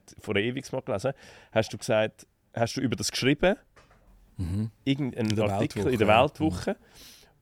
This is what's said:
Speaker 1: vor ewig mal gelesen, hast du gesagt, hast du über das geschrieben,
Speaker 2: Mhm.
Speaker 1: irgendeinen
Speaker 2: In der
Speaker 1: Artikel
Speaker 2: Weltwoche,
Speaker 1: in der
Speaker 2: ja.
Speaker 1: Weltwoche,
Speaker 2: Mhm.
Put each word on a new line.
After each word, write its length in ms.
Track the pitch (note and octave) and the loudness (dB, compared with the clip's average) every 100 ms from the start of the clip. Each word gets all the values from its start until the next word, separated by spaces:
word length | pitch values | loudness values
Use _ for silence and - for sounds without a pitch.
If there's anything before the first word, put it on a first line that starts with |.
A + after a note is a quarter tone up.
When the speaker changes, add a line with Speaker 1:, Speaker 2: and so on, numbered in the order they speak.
| - - | -14 -16
Speaker 1:
vor 140 | - G2 | -4 -2
ewig 340 | A#2 C3+ - | -2 -4 -8
mal 100 | C3 | -8
gelesen, 300 | - G2+ C3 - - - - | -6 -4 -4 -6 -16 -20 -2
hast 200 | A2 - | -2 -2
du 60 | A2 | -6
gesagt, 480 | - G#2+ A2 - - _ _ | 0 2 2 -4 -20 _ _
hast 220 | A2 A#2 C3+ | -4 -2 -2
du 40 | |
über 160 | B2 G2 | -2 -2
das 140 | G2+ | -4
geschrieben, 460 | - B2 C#3+ F#3 G#3 _ - _ _ _ _ _ - | 0 0 4 2 2 _ -20 _ _ _ _ _ -8
Speaker 2:
Mhm. 320 | E2+ G2 A2 - | -4 -4 -4 -4
Speaker 1:
irgendeinen 460 | C3+ C#3 C3 - A2 | -4 -2 -2 -2 -2
Speaker 2:
In 60 | G#2+ | 0
der 80 | G#2 | 0
Speaker 1:
Artikel 260 | G2 D3 G#2+ | 0 -2 -2
Speaker 2:
Weltwoche, 80 | B2+ | -2
Speaker 1:
in 60 | A#2+ | 2
der 100 | G#2 | 6
Speaker 2:
ja. 120 | A2 | 6
Speaker 1:
Weltwoche, 480 | D3 - D#3 F2+ - | 4 0 -2 -2 -6
Speaker 2:
Mhm. 40 | - _ - - - _ _ | -6 _ -20 -20 -20 _ _